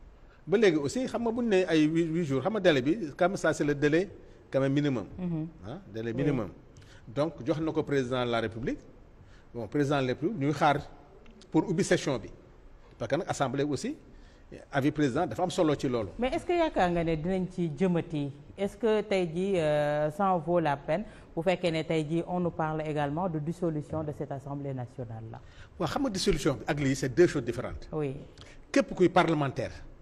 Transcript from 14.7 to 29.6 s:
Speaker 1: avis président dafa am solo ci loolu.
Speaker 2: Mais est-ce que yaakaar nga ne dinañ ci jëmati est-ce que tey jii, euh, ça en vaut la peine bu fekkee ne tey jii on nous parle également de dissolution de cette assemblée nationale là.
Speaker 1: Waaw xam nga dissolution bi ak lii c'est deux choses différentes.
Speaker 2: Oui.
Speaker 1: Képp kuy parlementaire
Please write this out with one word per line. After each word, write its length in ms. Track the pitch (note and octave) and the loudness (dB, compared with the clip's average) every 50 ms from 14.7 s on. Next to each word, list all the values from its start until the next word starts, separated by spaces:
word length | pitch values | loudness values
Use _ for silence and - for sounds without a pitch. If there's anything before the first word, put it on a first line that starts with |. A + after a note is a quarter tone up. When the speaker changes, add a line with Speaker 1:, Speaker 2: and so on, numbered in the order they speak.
Speaker 1:
avis 200 | - C#3 B2+ D3 | -2 0 0 2
président 340 | C#3+ D3+ D3+ C#3+ A2+ D3+ F3+ | 2 2 0 0 2 0 -2
dafa 180 | C#3+ G#2+ - F3+ | -2 -2 -2 -4
am 60 | F3+ | -2
solo 260 | - - F3 D3+ C#3+ | 2 2 2 2 2
ci 120 | C#3+ - C3+ | 2 0 0
loolu. 200 | B2 A#2 G#2 F#2 - - | 0 0 -2 -2 -2 -2
Speaker 2:
Mais 100 | A#3 B3+ D#4+ | -2 0 0
est-ce 120 | E4+ - | -2 -2
que 80 | - F4 | 0 2
yaakaar 360 | F4 E4 D#4 - - F#3 F3+ | 2 2 2 2 2 2 2
nga 120 | E3+ E3+ E3 | 2 2 0
ne 120 | E3 E3 | 0 0
dinañ 320 | D3+ D3+ F3+ F#3+ F#3 F#3 E3+ | -2 -2 -2 -2 -2 -2 -4
ci 200 | - F3+ F3 E3 D3 C3+ | -2 -4 -2 -2 0 0
jëmati 540 | F#3+ F#3 F3 E3 D#3+ - D#3 D3 C#3+ C#3 C3+ - - - - - | 2 2 2 2 0 -2 -4 -4 -4 -4 -6 -10 -16 -18 -6 -4
est-ce 200 | G3 G3+ - - | -4 -4 -4 -2
que 240 | - A3 G#3+ G#3+ | 0 2 2 2
tey 260 | G#3 G#3+ G3+ F#3+ F3+ E3 D3+ | 2 0 0 0 0 0 0
jii, 200 | F3 F#3+ G3+ G3 F3 | -2 0 2 2 2
euh, 520 | D#3 D3+ D3+ D3 D3 D3 D3 D3+ D3+ D3+ | 2 4 2 2 2 2 2 2 0 0
ça 200 | D3+ - G3+ F#3+ F#3 | 0 0 2 2 2
en 40 | F3 | 2
vaut 200 | D3 E3 F3 F3 | 2 2 2 2
la 180 | D#3+ D3 C#3+ C#3 | 4 2 0 0
peine 260 | - - D3+ F#3 A3 - - - - - - | 0 -2 -2 -2 -2 -6 -12 -18 -20 -10 -8
bu 60 | E3 | -2
fekkee 300 | E3 F#3+ F3+ F3 F#3 E3+ | 0 0 0 2 0 0
ne 100 | D#3+ D#3+ D#3 | 0 0 0
tey 220 | D#3+ E3 D#3+ D#3 C#3+ | 0 0 0 0 0
jii 160 | E3 E3 - - | 0 -2 -2 -2
on 120 | F3+ F3+ | -2 -2
nous 120 | F3 E3 | -2 -2
parle 300 | D#3+ - D#3+ D#3 D#3 D#3 D3+ | -2 -2 -2 -2 -2 -2 -2
également 420 | D#3 D3+ D3+ D3 C#3+ D3 D#3+ F#3+ F#3+ | -2 -2 -2 0 0 0 -2 -2 -2
de 100 | D#3 D#3 | -2 -2
dissolution 640 | D3 E3 E3+ - F3+ E3+ D#3 D3+ D3 - D#3+ D#3 D#3 | -4 -4 -4 -2 -2 -2 -2 -2 -6 -4 -6 -4 -4
de 80 | D3 C#3+ - | -6 -6 -8
cette 140 | D3+ C#3 | -8 -8
assemblée 420 | C#3+ C3+ B2+ C#3 C#3+ C#3+ C#3 C#3 C3 | -8 -10 -8 -8 -8 -6 -6 -6 -6
nationale 500 | B2+ B2 A#2+ - - B2 A2+ A2+ A2+ A2 A2+ | -6 -8 -10 -10 -12 -10 -10 -10 -12 -12 -12
là. 80 | A#2 A#2+ - - - - - - - - | -14 -16 -18 -20 -20 -20 -20 -20 -6 -4
Speaker 1:
Waaw 80 | F3+ D3 | -4 -2
xam 120 | - - C#4 | 0 -2 -2
nga 60 | C4 | -2
dissolution 460 | F#3+ F#3 - G3 F3+ D3+ - D#3+ C3 | -2 0 2 2 2 2 2 0 0
bi 80 | G#2 - - | 0 -2 -4
ak 120 | D#3+ C#3+ | -2 0
lii 160 | C#3+ C3+ C3+ | 0 0 0
c'est 140 | C3 - C3 A2+ | 0 -2 -2 4
deux 140 | D#3 F3+ F3 | 6 6 6
choses 160 | - D#3+ A2+ | 4 0 -2
différentes. 420 | A#2 A2+ B2+ A#2 F#2+ - - - - E3 | -2 -4 -4 -6 -8 -8 -10 -12 -8 -6
Speaker 2:
Oui. 220 | D#3 D3+ C3+ C3 C#3 C3 - - - - - - - - - | -4 -4 -4 -6 -8 -12 -16 -20 -20 -20 -20 -20 -20 -14 -2
Speaker 1:
Képp 220 | - C#4 C4 - F#3+ | 0 0 0 0 2
kuy 120 | - F3+ E3+ | 2 2 4
parlementaire 600 | F3+ F3+ E3 D#3 E3 D3+ C#3+ C3+ - - | 6 4 4 4 2 0 0 -2 -2 -4